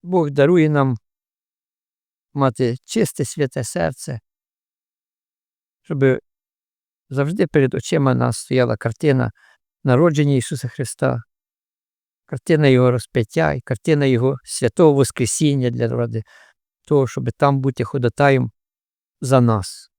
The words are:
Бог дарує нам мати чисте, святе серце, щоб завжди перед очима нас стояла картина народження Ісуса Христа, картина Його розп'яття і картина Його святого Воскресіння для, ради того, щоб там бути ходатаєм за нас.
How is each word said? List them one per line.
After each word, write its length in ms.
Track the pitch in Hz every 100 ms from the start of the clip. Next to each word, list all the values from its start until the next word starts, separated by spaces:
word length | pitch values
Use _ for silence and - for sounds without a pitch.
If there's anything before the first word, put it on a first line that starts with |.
Бог 280 | 175 185 147
дарує 380 | 143 143 180 156
нам 280 | 147 135 120 _ _ _ _ _ _ _ _ _ _ _ _ _
мати 420 | 143 135 117 127 123
чисте, 400 | _ 226 202 -
святе 400 | 139 - 139 -
серце, 560 | 117 180 165 139 - 123 _ _ _ _ _ _ _ _ _ _ _ _ _ _ _ _
щоб 220 | _ 147 135 127 _ _ _ _ _ _ _ _ _
завжди 380 | 135 143 196 170
перед 280 | 151 135
очима 400 | - - 165 135
нас 240 | 123 123 117
стояла 380 | - 131 120 117
картина 540 | 117 113 156 131 120 - _ _ _ _
народження 500 | 139 123 170 147 143
Ісуса 340 | 135 - 135 120
Христа, 540 | - 123 - 131 123 - _ _ _ _ _ _ _ _ _ _
картина 420 | 147 - 156 147
Його 220 | 127 127
розп'яття 640 | 123 - 127 110 - 160
і 80 | 139
картина 460 | - 120 - 151 139
Його 320 | 123 127 139
святого 480 | - - 123 - 165
Воскресіння 760 | 139 131 - 123 - 151 143 123
для, 180 | 120 117
ради 340 | 120 117 113 - - _ _ _ _
того, 240 | _ 147 131
щоб 260 | - 120
там 280 | - 143 139
бути 240 | 135 127
ходатаєм 680 | 107 139 120 - 143 135 120 _ _ _ _ _ _ _
за 200 | 123 131
нас. 500 | 120 110 90 - -